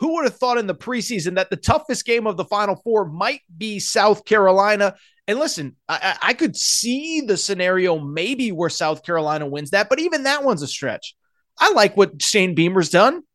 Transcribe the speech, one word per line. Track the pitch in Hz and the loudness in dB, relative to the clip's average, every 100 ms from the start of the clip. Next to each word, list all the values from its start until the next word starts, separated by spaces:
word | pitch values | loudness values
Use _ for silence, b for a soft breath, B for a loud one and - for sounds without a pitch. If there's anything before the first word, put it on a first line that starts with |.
who | 294 | -2
would | 330 269 | 0 -2
have | - | -2
thought | 254 240 | -2 -2
in | 208 | -2
the | 156 | -6
preseason | - 247 185 226 160 | -6 -6 -4 -4 -2
that | 185 190 | -2 -2
the | 190 | -4
toughest | - 294 302 254 | -2 -2 -2 -6
game | - 233 214 | -2 -2 0
of | 180 | -4
the | |
Final | 190 208 208 190 | -4 -2 -2 -4
Four | - 220 180 | -2 -2 -2
might | 156 208 277 _ 165 | -4 -4 -4 _ -12
be | 214 208 | -8 -6
South | - 220 208 208 | -4 2 4 2
Carolina? | - 220 190 190 202 214 202 196 b b b | 2 4 6 6 4 4 0 -2 b b b
And | 220 | -2
listen, | 311 - 139 - - | -2 -4 -10 -12 -6
I, | 160 185 175 | -2 -2 -2
I, | 180 | -2
I | |
could | 247 302 - | 0 -2 -2
see | - - 226 262 311 320 | -2 0 -2 -4 -4 -4
the | 254 190 | -2 -2
scenario | - 196 180 185 185 160 | -2 -2 0 2 2 0
maybe | 143 156 185 262 240 | -2 -4 -4 -2 -2
where | 165 170 | -2 -2
South | - 156 151 | -2 -2 -4
Carolina | - 170 151 151 | -4 -2 -2 -4
wins | 147 143 147 | -4 -8 -2
that, | 196 214 | 0 0
but | 269 | 0
even | 339 320 | 0 -2
that | 269 285 | 0 0
one's | 277 185 | 0 -2
a | 143 | -4
stretch. | - 131 107 - - _ _ _ - | -6 -6 -6 -10 -20 _ _ _ 0
I | 370 | 2
like | 349 208 196 | 6 4 4
what | 196 147 | 2 2
Shane | - 214 185 | 0 2 2
Beamer's | 165 165 190 165 | 2 2 2 2
done, | 180 226 339 - | 4 4 2 -8